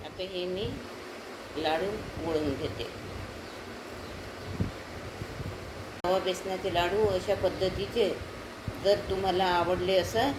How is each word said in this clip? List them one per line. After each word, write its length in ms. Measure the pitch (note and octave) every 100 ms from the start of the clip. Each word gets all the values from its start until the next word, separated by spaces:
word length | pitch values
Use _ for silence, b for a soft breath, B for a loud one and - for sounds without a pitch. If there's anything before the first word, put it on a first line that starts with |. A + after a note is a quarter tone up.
आता 180 | D3 F#3
हे 240 | F#3 F#3 F3+
मी 220 | F#3 A#3 C4+ - - - - - - - D3
लाडू 280 | D#3 D#3+ F#3+ G#3+ - - D#3+
वळून 280 | D#3 D3
घेते. 300 | C3 D3+ - - - - - - - - - - - - - - - - - - - - - - - - - - - - - - - - -
रवा 140 | F3+ F#3
बेसनाचे 560 | F#3 F3+ F#3+ F#3 F#3+
लाडू 320 | E3+ F3 G3+ G#3+
अशा 280 | F#3 F#3
पद्धतीचे. 760 | F#3+ F#3 - F#3 F#3 G3 A#3+ F#3+ - - - - - - -
जर 140 | F#3+ G#3 -
तुम्हाला 340 | F#3+ F#3+ F3+
आवडले 520 | F#3 F3 E3+ F3+ F3+ F#3+
असं 360 | F3 A3 C#4